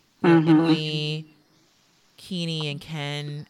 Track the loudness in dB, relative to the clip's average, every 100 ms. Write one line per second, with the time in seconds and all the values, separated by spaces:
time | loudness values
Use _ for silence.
0 | _ 0 4 6 6 4 4 0 0 -4
1 | -4 -6 -12 _ _ _ _ _ _ _
2 | _ _ -12 -8 -6 -6 -6 -8 -10 -10
3 | -8 -8 -10 -12